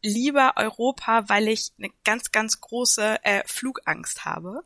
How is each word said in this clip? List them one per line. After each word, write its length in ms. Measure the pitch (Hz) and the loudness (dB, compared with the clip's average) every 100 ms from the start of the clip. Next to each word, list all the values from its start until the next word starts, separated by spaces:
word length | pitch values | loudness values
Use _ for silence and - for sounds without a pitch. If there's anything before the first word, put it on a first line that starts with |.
lieber 520 | 214 214 269 285 262 - | -2 0 2 4 4 4
Europa, 720 | - - 240 254 - 226 208 | 0 0 0 0 2 2 4
weil 200 | 208 214 | 2 2
ich 240 | 220 - - | 0 -4 -10
eine 100 | 202 - | -14 -4
ganz, 280 | - 233 - | 0 0 0
ganz 300 | 214 220 - | 0 0 -2
große, 560 | - 233 247 - 214 220 | -4 -2 2 2 2 0
äh, 180 | - 202 - | 0 0 0
Flugangst 760 | - 254 - - 156 - - | -4 -6 -4 -4 -4 -6 -8
habe 380 | - 165 170 247 | -6 -8 -8 -10